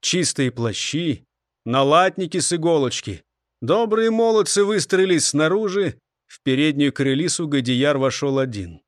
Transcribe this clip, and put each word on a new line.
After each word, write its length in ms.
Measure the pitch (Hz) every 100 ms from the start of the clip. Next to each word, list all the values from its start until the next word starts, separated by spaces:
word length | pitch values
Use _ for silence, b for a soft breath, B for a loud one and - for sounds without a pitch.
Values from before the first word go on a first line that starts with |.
Чистые 520 | - 180 160 - 131
плащи, 720 | 120 117 98 - 151 170 123 _ _ _ _
налатники 720 | - 127 139 156 185 185 180 185
с 140 | -
иголочки. 720 | 175 160 160 131 - - 87 _ _ _ _
Добрые 520 | 117 190 233 220 226
молодцы 500 | 226 226 220 196 196
выстроились 640 | 202 214 151 190 190 170 -
снаружи, 720 | 143 156 190 214 190 185 - _ _ _
в 120 | -
переднюю 480 | - 131 151 143 143
к 80 | -
Эрелису 480 | 135 135 165 - 165
Гадияр 500 | 143 123 123 139 139
вошел 400 | 131 - 143 139
один. 440 | 131 104 90 82